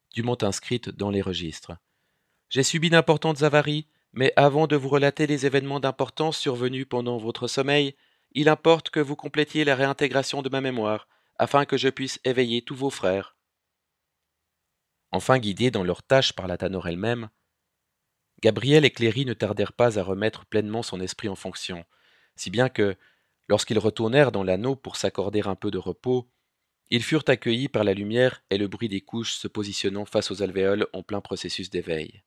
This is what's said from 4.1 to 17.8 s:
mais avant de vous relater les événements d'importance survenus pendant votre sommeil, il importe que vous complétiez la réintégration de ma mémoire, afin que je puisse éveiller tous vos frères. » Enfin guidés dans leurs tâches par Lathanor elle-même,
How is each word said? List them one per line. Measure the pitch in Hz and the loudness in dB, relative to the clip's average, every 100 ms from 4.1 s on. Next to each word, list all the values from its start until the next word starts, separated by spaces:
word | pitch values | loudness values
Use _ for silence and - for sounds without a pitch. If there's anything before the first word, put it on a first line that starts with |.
mais | - 131 - | 0 2 6
avant | 143 143 156 | 6 6 2
de | 147 | 2
vous | 131 | 2
relater | 143 143 - 151 | 2 2 2 0
les | 147 135 | 0 0
événements | 139 139 139 | 0 -2 -4
d'importance | 135 131 131 - 160 151 | -4 -2 -4 -2 -4 -2
survenus | 147 123 127 131 131 | -4 -2 -4 -4 -4
pendant | 123 120 120 | -4 -2 -4
votre | 113 - 123 | -6 -6 -4
sommeil, | - 135 147 139 - _ _ _ | -2 2 2 0 -6 _ _ _
il | 135 151 | 0 2
importe | 151 160 165 - | 4 4 4 2
que | 160 | -2
vous | 139 147 | -2 -4
complétiez | 147 147 147 151 147 | -6 -2 -2 0 2
la | 131 | 2
réintégration | 139 139 143 131 135 139 | 2 0 0 0 -2 -4
de | 131 | -4
ma | 135 | -2
mémoire, | 135 123 107 107 - _ _ - | -2 -2 -2 -2 -6 _ _ -2
afin | 120 143 143 | 2 4 4
que | 131 | 2
je | 131 | 0
puisse | - 135 - | -2 -8 -4
éveiller | 127 127 123 117 | -2 2 2 0
tous | - 135 | -4 -4
vos | 139 | -4
frères. » | - 92 98 - _ _ _ _ _ _ _ _ _ _ _ _ _ _ _ _ _ - | -2 0 0 -4 _ _ _ _ _ _ _ _ _ _ _ _ _ _ _ _ _ -8
Enfin | 92 - 131 | -6 2 2
guidés | 107 90 123 | 2 0 0
dans | 110 | 0
leurs | 90 87 | -2 -4
tâches | - 135 131 | 2 2 2
par | - 92 | -4 -6
Lathanor | 90 92 92 85 | -4 -4 -4 -6
elle-même, | 85 110 120 110 _ _ _ _ _ | -4 -4 -4 -8 _ _ _ _ _